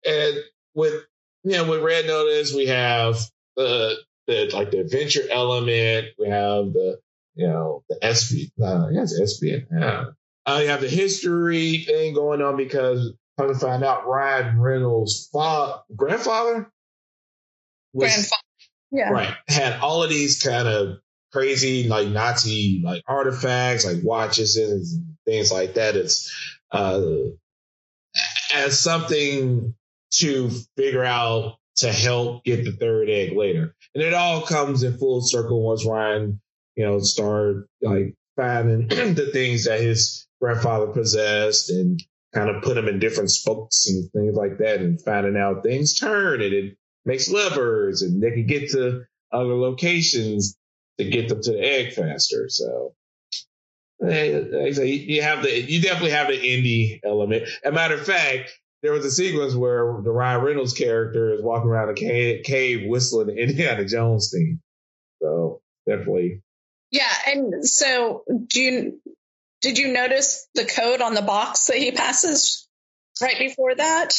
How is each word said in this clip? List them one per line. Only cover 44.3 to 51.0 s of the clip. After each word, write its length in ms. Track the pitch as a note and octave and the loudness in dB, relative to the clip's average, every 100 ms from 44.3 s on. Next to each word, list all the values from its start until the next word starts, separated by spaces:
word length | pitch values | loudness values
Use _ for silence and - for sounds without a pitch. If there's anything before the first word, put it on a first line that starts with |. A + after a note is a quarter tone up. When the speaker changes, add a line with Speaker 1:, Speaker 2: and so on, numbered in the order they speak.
Speaker 1:
like 240 | G#2 G2+ G2 | 0 -2 -2
that 220 | A2 G2+ | 0 0
and 200 | F2+ E2+ | 0 -2
finding 360 | - G2+ G2+ G2+ | -2 0 0 0
out 260 | G2+ F#2+ | 0 0
things 340 | A2+ C3 D3 - | 0 0 0 0
turn 440 | G#3+ G3+ - B2+ | 0 0 0 0
and 120 | G2+ | 0
it 240 | G2+ G2 - _ _ | -2 -4 -12 _ _
makes 240 | - C3 B2+ | -4 -2 0
levers 720 | G3+ G3 C#3+ A#2+ A2 G2 F2+ | 0 0 0 0 0 0 -2
and 200 | F#2 F#2 | -2 0
they 100 | A#2 | 0
can 140 | A#2 | 0
get 260 | A2+ D3 C#3 | -2 -2 -2
to 340 | C3+ B2+ B2 - _ _ | -2 -2 -4 -10 _ _
other 240 | A#2+ B2 | -2 0
locations 1000 | B2 B2+ B2+ F3 F3 D#3+ A#2+ A2 G#2 G2 - _ _ _ | 0 0 0 0 2 2 0 -2 -2 -2 -6 _ _ _
to 80 | - | -6